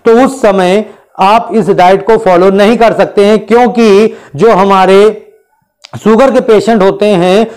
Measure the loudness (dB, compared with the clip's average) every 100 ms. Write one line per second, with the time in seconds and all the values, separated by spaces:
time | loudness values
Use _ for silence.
0 | 0 0 0 0 -2 0 -2 -2 -4 -16
1 | _ -4 0 0 -2 -4 -2 0 2 0
2 | 0 -2 0 0 0 0 0 2 0 0
3 | -2 0 0 0 0 0 0 0 2 2
4 | 0 -4 -16 -2 0 2 0 0 2 2
5 | 2 -2 -14 _ _ _ _ _ -20 -6
6 | -2 0 2 0 0 0 0 0 0 -2
7 | -2 0 0 0 -2